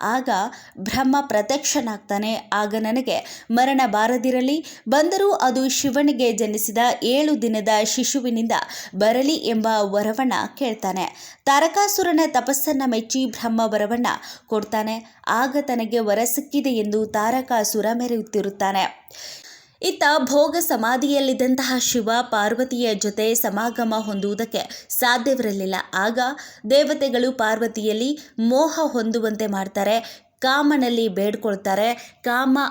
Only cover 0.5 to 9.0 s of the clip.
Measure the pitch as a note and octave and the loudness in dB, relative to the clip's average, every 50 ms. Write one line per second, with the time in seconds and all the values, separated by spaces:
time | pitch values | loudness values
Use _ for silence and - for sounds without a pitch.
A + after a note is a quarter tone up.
0.5 | - - - - - - F#3+ G#3 - B3 C4+ C4 C4+ C#4+ C#4 C4+ G#3+ G#3 G#3 G#3+ | -6 -12 -20 -20 -14 -10 -8 -4 -2 0 2 2 2 2 2 2 0 2 4 4
1.5 | C4+ C#4+ C#4+ - - D4 A#3+ A3+ G#3+ G3+ - - G3+ G3+ G#3+ A3 A3+ - - - | 2 2 0 0 -2 -2 -2 -2 -6 -6 -6 -4 -4 -2 -2 -2 -4 -4 -4 -2
2.5 | - G#3 G#3 G#3 G#3+ A3 A3 G#3+ A3+ C4 C4 A#3+ F3 - - - - - - - | -2 0 0 0 -2 -2 -2 0 0 0 0 0 -2 -2 -4 -8 -16 -14 -6 0
3.5 | A3+ A#3+ B3+ C4+ C#4 C4 C4 A3+ G3 G#3 A3 A3+ B3+ B3 G#3+ C4 B3 B3+ B3+ C4 | 2 2 4 4 4 2 2 2 2 2 2 2 2 2 0 0 0 2 2 0
4.5 | D4 D#4+ D#4 - - - - A3 B3+ D4 D#4 F4 F#4+ F#4+ G4 G4+ G4 - - B3+ | 0 -2 -4 -8 -16 -8 -2 2 4 4 4 4 2 2 2 2 2 4 2 2
5.5 | A3+ C4 C4+ C4+ C4 - - C#4 A#3 C#4+ D4 D4 C#4 A#3 B3+ A#3+ A3+ G#3+ A3+ G#3 | 2 2 0 0 0 0 0 0 2 4 2 2 4 4 2 2 2 0 -2 -2
6.5 | G#3+ G#3+ - - G3+ A3+ A#3+ B3 - - - A#3 B3+ C#4 D4+ D4+ D4+ A3 A3+ A#3 | -2 -4 -4 -2 0 2 2 2 2 0 0 2 2 2 2 2 0 0 0 0
7.5 | A3 G#3+ G3 A3 G#3+ G#3 A3 A3 - C4 B3+ - - C#4 A#3+ B3+ A#3 A3+ A#3 A3+ | 0 0 2 2 2 2 2 0 0 -2 -2 0 -2 -2 -2 -2 -2 0 0 0
8.5 | G#3+ - - - - - - - - F#3 | 0 -2 -4 -6 -12 -14 -14 -8 -2 0